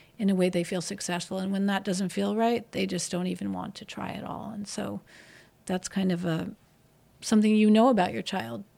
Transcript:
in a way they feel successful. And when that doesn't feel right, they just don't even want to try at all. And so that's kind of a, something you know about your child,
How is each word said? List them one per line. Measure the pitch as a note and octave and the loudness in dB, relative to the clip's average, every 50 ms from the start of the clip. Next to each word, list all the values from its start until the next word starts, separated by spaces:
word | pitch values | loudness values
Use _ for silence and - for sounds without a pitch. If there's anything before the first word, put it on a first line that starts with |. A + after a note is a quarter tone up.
| - _ _ - | -20 _ _ -2
in | A3 G3 | 0 2
a | G3 | 4
way | F#3 F3+ F#3 | 4 4 2
they | F3+ F3 E3+ | 2 0 -2
feel | - G3 F#3 | -2 -4 -4
successful. | D#3+ - G3+ G3 - - F3+ F3 F3 - G3+ F#3+ | -4 -6 -8 -8 -6 -4 -4 -4 -4 -4 -6 -4
And | F#3+ F#3+ G3 | -4 -2 -2
when | G3 G3 | 0 0
that | G3+ G3 F#3+ G3 | 0 0 0 0
doesn't | G#3 F3+ F#3 G3+ F3 | -2 -2 0 -2 -2
feel | - G3+ G3+ G3+ G#3 | -2 -2 -2 0 0
right, | A3 A3+ A#3 A#3+ A#3 G#3+ - - | 2 2 2 2 0 -2 -4 -4
they | - G3 | -4 -2
just | F#3+ F#3 E3+ - - | -2 -2 -4 -4 -4
don't | - F3 F3+ | -4 -4 -2
even | F3+ F3+ F3+ G3 - - | -4 -4 -4 -6 -6 -6
want | F3+ - - - | -6 -8 -8 -10
to | - G#3 | -12 -14
try | - - - - - - | -14 -12 -10 -8 -8 -8
at | - - | -8 -8
all. | - - - - G3+ | -8 -8 -8 -10 -10
And | A3+ G#3 G#3 - | -10 -10 -10 -8
so | - - G3+ - G3+ G3 - _ - - - - - - - _ _ _ _ | -8 -6 -6 -6 -6 -8 -10 _ -20 -20 -20 -20 -20 -20 -20 _ _ _ _
that's | - F#3 F#3 - - | -4 -4 -4 -4 -4
kind | - G3 F#3+ F#3 F3 | -4 -2 0 0 0
of | E3+ F3+ | 0 0
a, | E3+ D#3+ E3 F3+ F#3+ - - _ _ _ _ _ _ _ _ _ _ _ _ | -2 -2 -2 -4 -6 -10 -14 _ _ _ _ _ _ _ _ _ _ _ _
something | - - A3 G#3+ G#3+ G#3+ G#3+ | -2 2 4 6 6 6 6
you | G#3+ G#3+ G#3+ | 6 8 8
know | G#3+ A3 A3+ C4+ | 8 8 8 6
about | B3+ G3+ F3+ - A3+ | 6 4 2 0 -2
your | - F3+ | -6 -6
child, | - - F#3 A3+ A#2 - G#3 G3+ - _ | -6 -6 -6 -6 -6 -8 -10 -12 -14 _